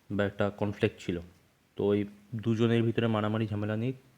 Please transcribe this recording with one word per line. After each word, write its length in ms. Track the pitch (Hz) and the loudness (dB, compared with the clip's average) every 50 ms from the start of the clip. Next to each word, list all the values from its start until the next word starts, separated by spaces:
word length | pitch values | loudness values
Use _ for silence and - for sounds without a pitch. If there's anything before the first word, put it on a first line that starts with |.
| _ _ 104 | _ _ -2
বা 120 | 98 101 | 0 0
একটা 260 | 98 - - 104 101 | -2 0 0 -2 -2
কনফ্লিক্ট 460 | 98 - 107 104 101 - - 104 - - - | 0 -2 -4 -4 0 0 0 0 0 -2 -6
ছিল। 160 | - 90 85 85 - - _ _ _ _ _ _ _ _ | -6 -4 -4 -6 -10 -20 _ _ _ _ _ _ _ _
তো 180 | - - 101 101 | -2 0 2 2
এই 100 | 104 101 101 - - - - - | 2 0 -2 -8 -18 -16 -10 -8
দুজনের 480 | 113 104 117 113 107 117 113 117 117 113 | -4 0 0 2 4 4 4 4 4 2
ভিতরে 240 | 113 110 - 117 | 2 2 0 0
মারামারি 400 | 113 113 107 104 107 107 110 113 | 2 2 0 0 0 0 0 -2
ঝামেলা 300 | 104 107 104 104 104 107 | -2 -2 -4 -2 -2 -2
নিয়ে 160 | 107 113 127 131 131 - - _ | -2 -2 -4 -6 -8 -14 -20 _